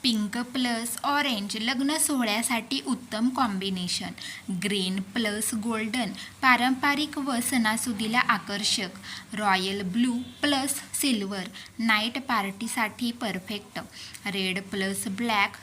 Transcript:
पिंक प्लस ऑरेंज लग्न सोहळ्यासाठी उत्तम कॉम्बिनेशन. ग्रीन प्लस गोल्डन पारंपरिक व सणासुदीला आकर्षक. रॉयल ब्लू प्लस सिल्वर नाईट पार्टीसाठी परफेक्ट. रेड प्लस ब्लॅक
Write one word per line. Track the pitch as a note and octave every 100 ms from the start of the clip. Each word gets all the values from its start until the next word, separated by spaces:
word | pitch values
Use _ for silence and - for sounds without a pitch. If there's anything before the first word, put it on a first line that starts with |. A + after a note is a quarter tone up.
पिंक | B3+ A3 G#3 A#3 B3
प्लस | B3+ B3 A3+ A#3 -
ऑरेंज | C4+ C#4+ C#4+ A3 G3+ G#3+
लग्न | A3+ C4 C#4 D#4
सोहळ्यासाठी | - C#4 A3+ G#3 A#3+ A#3 A3+ C4+ -
उत्तम | A3+ - G#3+ A#3+
कॉम्बिनेशन. | B3+ B3 F#3+ G3 F#3 F3+ - F3+ - - - - F#3
ग्रीन | G3 G3+ F#3 F#3+ F#3+
प्लस | B3 A3 G#3 A3 A3+
गोल्डन | A3 A3 A3 B3 G#3+ - - -
पारंपरिक | C4 A#3+ B3 C4 C#4+ C#4+ D4+ D4+
व | C#4 A#3+ B3
सणासुदीला | C4 A3 A3+ B3+ G3+ A3 A#3+ -
आकर्षक. | G#3+ - G3+ G#3 - F#3 - - - -
रॉयल | - G#3 F#3+ F#3+ G3+
ब्लू | F#3+ G#3+ B3 A#3+ B3 -
प्लस | D4 C4+ C#4 - -
सिल्वर | - C#4+ A3+ G3 G3 F3+ - - -
नाईट | A3+ G#3+ A3 B3+ -
पार्टीसाठी | G3+ G3 G3 A3+ - G#3+ - A#3+
परफेक्ट. | A#3 A3 F#3 F3+ G#3 - - - - - - G#3
रेड | G3 F#3+ F#3 G3
प्लस | G#3 F#3+ G3 G#3+
ब्लॅक | G3 A#3+ G#3+ G3 -